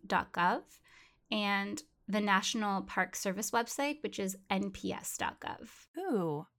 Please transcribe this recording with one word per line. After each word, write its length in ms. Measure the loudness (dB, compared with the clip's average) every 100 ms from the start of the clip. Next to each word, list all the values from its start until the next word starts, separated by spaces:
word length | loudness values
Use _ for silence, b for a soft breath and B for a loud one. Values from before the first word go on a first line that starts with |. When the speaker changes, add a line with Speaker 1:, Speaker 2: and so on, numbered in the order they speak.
| -2
Speaker 1:
dot 260 | 0 0
gov 300 | 2 4 2 -2 -20 b b b b -4
and 520 | -2 2 2 0 -6 -10 _ -2
the 120 | 2
National 640 | 6 4 4 0 2 0
Park 320 | 0 0 0
Service 360 | 0 -2 -2 0
website, 520 | 0 0 0 -2 -2
which 160 | -4 -2
is 180 | -4 -4 -2
N 200 | 0 0
P 220 | -4 -6
S 240 | -4 -6 -4
dot 240 | -4 -4
gov. 280 | -8 -10 -14 -20 -14 -6
Speaker 2:
Ooh, 480 | 0 0 0 -2 -6